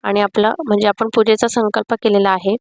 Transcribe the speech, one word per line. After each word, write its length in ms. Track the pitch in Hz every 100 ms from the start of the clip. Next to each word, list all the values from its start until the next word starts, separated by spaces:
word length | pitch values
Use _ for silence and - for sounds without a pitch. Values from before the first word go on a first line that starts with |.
आणि 180 | 208 202
आपला, 320 | 202 214 208 - 294
म्हणजे 220 | 208 208
आपण 200 | 202 220 233
पूजेचा 320 | 220 214 233
संकल्प 460 | 240 214 - 208 226
केलेला 280 | 220 202 196
आहे. 260 | 185 190 220